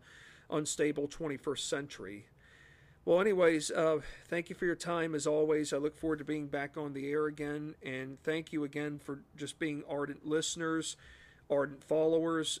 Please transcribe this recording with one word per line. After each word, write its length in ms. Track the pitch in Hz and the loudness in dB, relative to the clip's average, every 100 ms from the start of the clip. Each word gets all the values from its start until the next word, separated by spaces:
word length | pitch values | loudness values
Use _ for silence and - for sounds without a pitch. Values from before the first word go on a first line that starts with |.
| - - - - - | -10 -20 -20 -20 -4
unstable 580 | 156 151 - 147 147 143 | -2 -2 0 0 2 -4
twenty-first 580 | - 160 135 156 131 - | -4 -4 -4 -4 -4 -2
century. 600 | 143 143 - 95 104 - - - - - - - - - | -4 -4 -10 -10 -12 -14 -20 -20 -20 -20 -20 -20 -4 4
Well, 140 | 175 | 6
anyways, 500 | 214 185 170 160 151 | 6 6 6 6 2
uh, 300 | 175 160 151 - - - | 2 4 2 -2 -14 -4
thank 240 | 170 170 | -4 -4
you 60 | 180 | -2
for 100 | 180 | -2
your 80 | |
time 400 | 156 170 170 165 | 0 -2 -2 0
as 120 | 151 151 | 0 2
always. 460 | 151 156 156 143 | 4 4 2 2
I 60 | 143 | 0
look 180 | 147 - | -2 -2
forward 220 | 160 151 | -2 -2
to 60 | |
being 240 | 143 151 143 | -2 -4 -2
back 280 | 143 143 156 | -4 -4 -6
on 160 | 147 | -6
the 180 | 139 139 | -6 -2
air 160 | 147 151 | 0 0
again, 500 | 151 147 147 151 - | -2 -4 -4 -6 -10
and 380 | 165 131 131 135 | -8 -6 -8 -6
thank 300 | - 156 156 | -2 -2 -2
you 120 | 156 | -4
again 340 | 143 147 147 147 | -4 -4 -4 -6
for 240 | - 139 - 151 | -8 -10 -12 -10
just 220 | 143 - | -10 -4
being 260 | 156 147 156 | -4 -4 -4
ardent 380 | 143 143 139 147 | -4 -4 -6 0
listeners, 680 | 156 156 175 160 160 156 - - - - - - | 0 0 -2 -2 -2 -4 -10 -18 -20 -20 -20 0
ardent 360 | 143 147 135 | 2 2 -4
followers, 720 | - 156 160 160 165 160 151 - | 0 4 4 4 4 0 0 -4